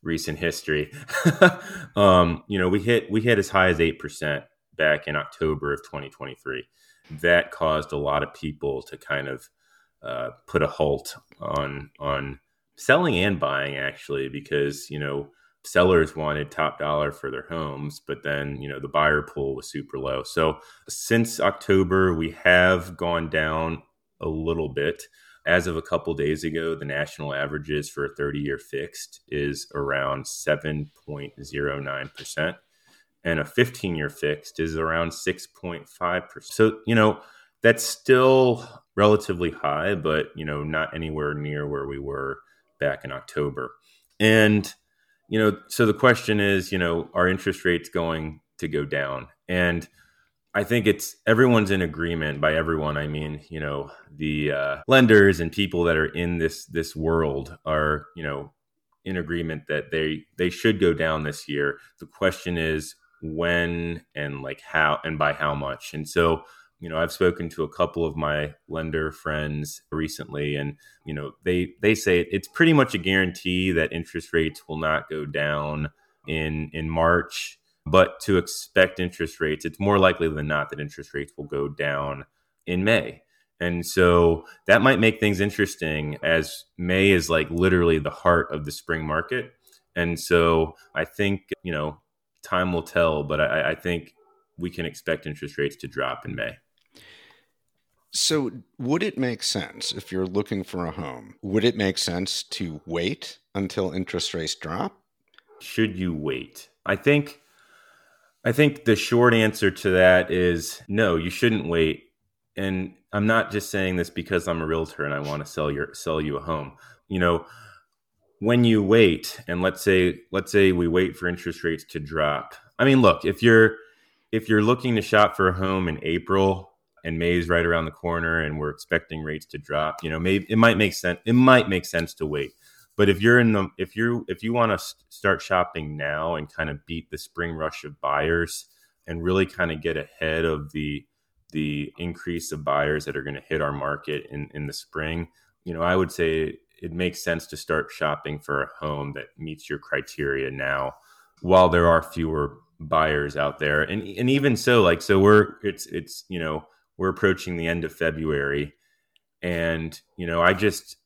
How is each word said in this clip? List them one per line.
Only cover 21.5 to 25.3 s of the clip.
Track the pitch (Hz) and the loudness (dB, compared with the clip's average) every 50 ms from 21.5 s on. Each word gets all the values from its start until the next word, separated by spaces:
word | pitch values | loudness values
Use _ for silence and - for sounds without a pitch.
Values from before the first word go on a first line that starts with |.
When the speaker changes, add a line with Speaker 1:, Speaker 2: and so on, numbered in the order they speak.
| 98 - - - 98 95 95 82 92 95 95 92 87 | 0 -2 0 2 4 4 4 4 4 2 4 2 2
Speaker 1:
we | 80 82 80 85 - - | 0 -2 -4 -6 0 4
have | 90 90 90 90 92 92 90 85 92 87 | 6 8 8 8 6 4 2 0 -8 -8
gone | - 90 85 85 85 82 78 | -6 -4 -2 -2 -2 -2 -2
down | 78 80 78 78 78 80 82 80 82 78 _ _ _ _ _ _ _ _ | -2 -2 0 0 -2 -2 -2 -4 -4 -8 _ _ _ _ _ _ _ _
a | 82 82 | -8 -6
little | 80 78 80 82 82 82 80 71 | -6 -4 -4 -2 -2 -2 -4 -4
bit. | 67 71 71 78 - - - _ _ _ _ _ | -4 -2 -2 -2 -4 -6 -12 _ _ _ _ _